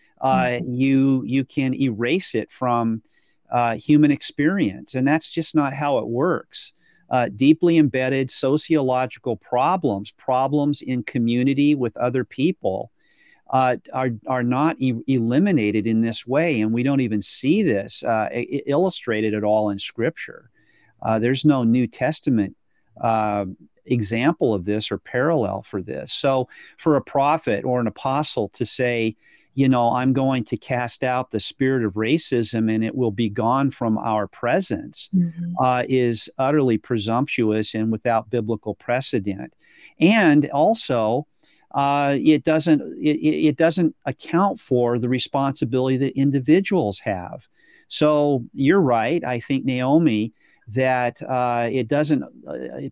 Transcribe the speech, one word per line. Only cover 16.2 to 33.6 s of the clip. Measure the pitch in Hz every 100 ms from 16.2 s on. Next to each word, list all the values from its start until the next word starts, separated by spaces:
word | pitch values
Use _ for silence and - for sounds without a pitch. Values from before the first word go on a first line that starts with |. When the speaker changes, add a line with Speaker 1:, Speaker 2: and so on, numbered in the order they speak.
| -
Speaker 1:
way. | 135 170 127
And | 107
we | 113
don't | 131 135
even | 123 104
see | 101 - 131 190
this, | 190 101 101 -
uh, | - 110 107
i-, | 120 -
i-, | 139 139
illustrated | 143 185 - - 107 107
at | 104
all | 104 107 107
in | 98
Scripture. | - - 120 - - - - _ _ _ _ _
Uh, | 113 110
there's | 117 131 151
no | 139
New | 117 123 117
Testament, | - 131 160 - 120 95 - _ _ _ -
uh, | 117 113 107 104 95 - - _ -
example | 120 104 113 135 170 139
of | 104 87
this | 104 -
or | -
parallel | - 123 143 160 104 98
for | - 104
this. | 92 65 -
So | - 139 131 127 - - -
for | - 147
a |
prophet | - 139 139 160 - 107
or | - 123
an | 117
apostle | - 135 139 151 - 101
to | - 117
say, | - 123 120 113 110 _ _ _
you | - 135
know, | 127 120
"I'm | 123 127
going | 131 135 131
to | 110 -
cast | - 123 123 -
out | 131 127 127
the | 110
spirit | - - 131 131
of | 110
racism | 95 110 160 - 123 110 117 110
and | 110
it | 113
will | 131 120
be | 101 113
gone | 104 110 131